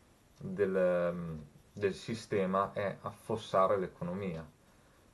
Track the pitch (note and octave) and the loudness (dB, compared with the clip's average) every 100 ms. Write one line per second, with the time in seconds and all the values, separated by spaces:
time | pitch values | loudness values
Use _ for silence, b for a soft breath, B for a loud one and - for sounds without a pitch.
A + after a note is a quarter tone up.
0 | - - _ - F#2+ F#2 G2 F#2+ F2+ F2 | -20 -20 _ -12 -6 0 2 4 4 4
1 | F2 F2 E2+ D#2+ D2 - - - G#2 F#2 | 2 -2 -6 -8 -12 -20 -18 -2 -2 -2
2 | - A2+ - G#2 F#2 F#2+ G2 - G2+ - | -6 -6 -2 0 2 2 2 0 -2 -2
3 | G#2 - - A2 - G2 F#2+ G2+ F2+ - | -8 -10 -6 -6 0 4 4 4 0 -4
4 | F2 F#2 G2 D#2+ D2+ - b b b b | -6 -4 -4 -6 -10 -18 b b b b
5 | b | b